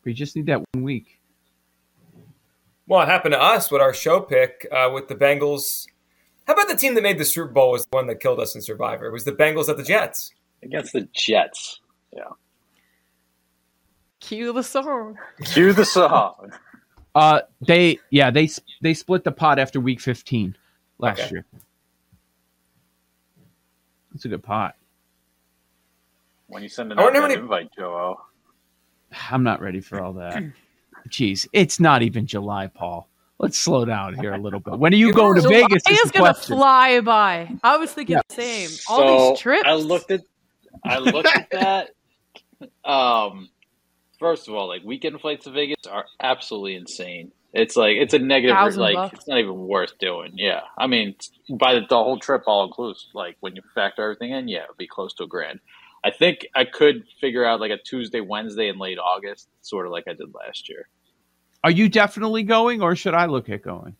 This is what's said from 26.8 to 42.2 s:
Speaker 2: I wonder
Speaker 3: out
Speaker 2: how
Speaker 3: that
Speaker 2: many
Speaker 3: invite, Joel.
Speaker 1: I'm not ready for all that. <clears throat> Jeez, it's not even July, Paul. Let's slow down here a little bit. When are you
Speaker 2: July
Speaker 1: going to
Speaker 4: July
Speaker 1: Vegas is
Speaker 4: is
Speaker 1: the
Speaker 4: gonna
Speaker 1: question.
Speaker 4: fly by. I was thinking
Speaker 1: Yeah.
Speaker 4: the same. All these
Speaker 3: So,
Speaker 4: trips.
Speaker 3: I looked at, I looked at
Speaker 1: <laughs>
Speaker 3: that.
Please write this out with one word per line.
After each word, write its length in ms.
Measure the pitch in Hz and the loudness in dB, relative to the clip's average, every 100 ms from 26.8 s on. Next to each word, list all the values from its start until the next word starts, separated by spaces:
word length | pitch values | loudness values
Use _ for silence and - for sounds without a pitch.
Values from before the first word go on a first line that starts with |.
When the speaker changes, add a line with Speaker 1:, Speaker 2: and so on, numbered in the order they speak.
| 117 | -8
Speaker 2:
I 20 | 104 | 2
wonder 240 | 220 277 | 4 4
Speaker 3:
out 20 | |
Speaker 2:
how 60 | 294 | 0
Speaker 3:
that 60 | 262 | -2
Speaker 2:
many 60 | |
Speaker 3:
invite, 280 | 120 95 80 - | -4 -6 -6 -12
Joel. 420 | 90 87 90 92 - _ _ _ _ _ _ _ _ - - | -10 -6 -6 -8 -16 _ _ _ _ _ _ _ _ -18 -6
Speaker 1:
I'm 120 | 131 | 0
not 180 | 123 104 | 0 -2
ready 200 | 95 92 | -6 -10
for 200 | 95 98 | -10 -10
all 120 | 92 | -10
that. 300 | 92 87 90 160 - _ _ | -10 -10 -10 -10 -14 _ _
<clears throat> 320 | _ - - | _ -20 -16
Jeez, 380 | - 113 98 - | -4 -2 -2 -2
it's 260 | 208 165 - | 2 2 4
not 220 | 165 135 | 4 4
even 240 | 117 117 107 | 2 -2 -6
July, 420 | 104 101 101 95 | -6 -6 -8 -10
Paul. 400 | _ 87 85 - _ _ _ | _ -10 -10 -14 _ _ _
Let's 200 | 190 - | -6 -4
slow 280 | 175 135 117 | 0 0 0
down 300 | 107 98 131 | -4 -6 -8
here 180 | 104 | -8
a 40 | 98 | -8
little 220 | 101 98 | -8 -10
bit. 180 | - 110 | -10 0
When 140 | 156 | 4
are 40 | 208 | 6
you 140 | 226 | 6
Speaker 2:
July 40 | 196 | 6
Speaker 1:
going 120 | 208 185 | 6 6
to 60 | |
Speaker 4:
July 180 | 170 220 | 6 6
Speaker 1:
Vegas 220 | 240 190 - | 6 4 4
is 100 | 415 | 4
Speaker 4:
is 120 | 480 | 4
Speaker 1:
the 80 | - | 6
Speaker 4:
gonna 140 | 175 | 4
Speaker 1:
question. 240 | - - 262 | 4 -2 2
Speaker 4:
fly 420 | 269 262 254 247 | 6 6 6 4
by. 520 | 220 220 202 175 170 - | 4 4 4 0 -6 0
I 140 | - 294 | 2 2
was 140 | 320 | 0
thinking 220 | - 262 - | -8 -2 -2
Speaker 1:
Yeah. 40 | - | -2
Speaker 4:
the 80 | - | -8
same. 340 | 240 226 175 160 - | -8 -6 -8 -10 -2
All 400 | 220 135 131 127 | 4 6 6 6
these 80 | 131 | 4
Speaker 3:
So, 20 | |
Speaker 4:
trips. 220 | - - 147 | 0 2 2
Speaker 3:
I 80 | 156 | 0
looked 360 | 156 175 - | 0 -2 -2
at, 100 | 190 _ _ _ _ _ - | -6 _ _ _ _ _ -12
I 140 | 120 127 | -4 -2
looked 320 | 131 143 311 | 0 0 2
at 200 | 302 - | 0 -2
Speaker 1:
<laughs> 0 | |
Speaker 3:
that. 380 | 190 190 196 - _ _ _ | -2 0 0 -4 _ _ _